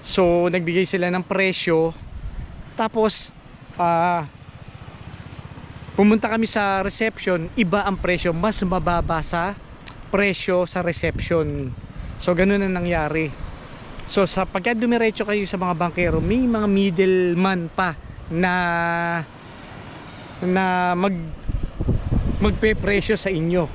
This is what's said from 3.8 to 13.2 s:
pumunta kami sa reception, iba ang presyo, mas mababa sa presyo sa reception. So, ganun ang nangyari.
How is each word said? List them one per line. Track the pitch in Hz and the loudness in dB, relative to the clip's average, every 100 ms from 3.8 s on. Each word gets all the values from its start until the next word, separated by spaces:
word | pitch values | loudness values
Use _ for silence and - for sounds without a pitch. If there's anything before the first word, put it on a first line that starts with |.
| 175 165 175 175 147 - - - - - - - - - - - - - - - - - | 2 4 2 0 -4 -14 -20 -18 -18 -18 -18 -16 -16 -16 -16 -16 -16 -16 -16 -16 -4 4
pumunta | 208 214 214 | 6 6 2
kami | 220 220 | 0 0
sa | 156 - 190 190 | 0 2 2 -2
reception, | - 220 - 190 175 160 - | -2 -2 -2 -2 0 0 0
iba | 185 202 | 2 2
ang | 196 190 | 0 0
presyo, | 175 180 175 | 0 0 0
mas | 165 214 208 | 0 0 0
mababa | 185 185 175 175 165 165 151 | 0 0 2 0 0 -2 -2
sa | 170 180 202 - - - - - | -2 -2 -6 -16 -18 -18 -18 -2
presyo | 196 202 180 - 180 175 | 2 2 0 2 2 2
sa | 185 180 | -2 -2
reception. | - 165 - - 170 151 143 135 123 - - - - | 0 -2 -2 0 2 2 -2 -6 -8 -12 -12 -12 -4
So, | - 175 | 0 4
ganun | 196 202 | 4 4
ang | 196 180 | 2 0
nangyari. | 175 170 151 156 | 0 0 0 0